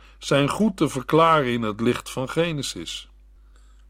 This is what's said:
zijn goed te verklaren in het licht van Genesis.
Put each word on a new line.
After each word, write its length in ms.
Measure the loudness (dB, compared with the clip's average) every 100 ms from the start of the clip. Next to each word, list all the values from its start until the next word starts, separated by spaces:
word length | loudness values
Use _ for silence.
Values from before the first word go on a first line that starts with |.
| -20 -12
zijn 300 | 0 2 2
goed 280 | 2 0 2
te 120 | -2
verklaren 640 | -2 0 4 6 4 2
in 100 | 0
het 180 | -2 0
licht 300 | 0 0 -4
van 180 | -8 -4
Genesis. 840 | -2 -2 -2 -6 -8 -10 -12 -14 -20 -20 -20 -20 -20 -20 -20